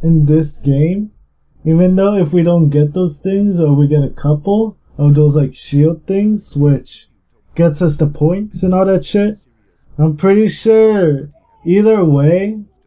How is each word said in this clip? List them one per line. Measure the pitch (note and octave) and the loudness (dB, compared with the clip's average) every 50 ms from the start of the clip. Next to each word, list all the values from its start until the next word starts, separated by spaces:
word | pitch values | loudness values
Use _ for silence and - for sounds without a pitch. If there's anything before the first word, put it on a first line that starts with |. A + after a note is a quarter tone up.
in | - D#3+ E3 D#3 D3+ | -2 0 2 2 2
this | C#3+ D3+ D#3+ D#3 D3+ - | 2 2 0 0 -4 -8
game. | - - C#3+ C3+ C#3 D3+ E3 F#3 G3+ G#3+ G#3+ _ _ _ _ _ _ _ _ _ _ - | -6 -4 -2 0 0 0 -2 -2 -4 -6 -10 _ _ _ _ _ _ _ _ _ _ -2
Even | D#3 D#3+ E3 F3+ F#3 F#3 | 0 2 2 2 2 2
though | F#3+ G3 G3+ G#3 | 2 2 0 0
if | G3 F3 D3 | 0 -2 0
we | E3+ F3 | 0 0
don't | E3 E3+ F3 E3+ D#3+ D3 | 0 2 2 2 2 2
get | C#3+ D3 D3 D3 D3 | 2 0 0 0 -2
those | F#3 F#3 E3+ D3 - | -2 -4 -4 -6 -6
things, | - F#3+ G3 G3 G3+ G3+ F#3+ F3 | -6 -4 -2 -2 -2 0 0 0
or | E3 D3 C#3+ | 0 2 2
we | C#3+ D3 C#3 | 2 2 2
get | D3+ D3 C#3 | 2 0 -2
a | B2+ | -2
couple | - - - D3 D3+ D3 - G3 G3+ G#3+ A3 G#3+ - _ _ _ - | -6 -6 -4 -2 -2 -2 -2 -2 -2 0 -2 -4 -6 _ _ _ -6
of | - C#3+ D3 C#3+ | -2 0 2 2
those, | D3 D3+ D3 C#3 | 4 2 2 2
like, | D3+ C#3 - | 0 -2 -4
shield | - - - - C#3+ C#3+ D3 D#3+ E3+ D#3+ - | -6 -12 -10 -4 0 0 0 0 0 -4 -6
things, | - F#3+ G3 G#3 G#3+ G#3+ G#3 - - - | -6 -4 -2 0 -2 -2 -4 -6 -8 -4
which | C#3 C#3+ D3 C#3+ B2+ - - - - - _ _ _ _ _ _ _ _ _ - | -2 0 0 0 0 -4 -10 -20 -20 -20 _ _ _ _ _ _ _ _ _ -4
gets | - E3+ E3+ D3+ - | -2 0 0 0 0
us | F3+ D#3+ D3 | -2 -2 0
the | - D3+ | 0 -2
points | D3 - - D3 D#3+ F3+ G3+ G#3+ G#3+ - - | -2 -2 -2 -2 -2 -2 -2 -6 -10 -8 -6
and | F#3+ F#3 | -2 -2
all | F#3 F#3 F#3+ | 0 0 0
that | G3 F#3+ F3 - | 0 0 -2 -2
shit, | - - G3+ G3+ G#3 G#3+ - _ _ _ _ _ _ _ _ _ _ - - | -2 -2 -2 -2 -2 -4 -8 _ _ _ _ _ _ _ _ _ _ -4 -2
I'm | D3+ D#3+ D3+ | 0 0 0
pretty | D3+ - F#3+ G3 G#3+ A3 G3+ | 0 0 2 2 2 2 0
sure | - - - A3 A3 A3 A3 A3 G#3+ G3+ F3+ D#3 C#3+ C3+ C#3+ D3 - _ _ _ _ _ - | -2 -2 0 2 4 4 4 2 2 2 0 0 0 -2 -6 -12 -20 _ _ _ _ _ -2
either | E3+ F3+ G3+ G#3 A3 A3 G#3 F3+ | 0 2 2 4 2 2 2 2
way, | D#3 C#3+ C#3 C#3+ D3+ E3+ F#3 G3 G#3 A3 G#3+ G3+ - _ _ _ | 2 2 2 2 2 2 0 0 -4 -8 -10 -12 -18 _ _ _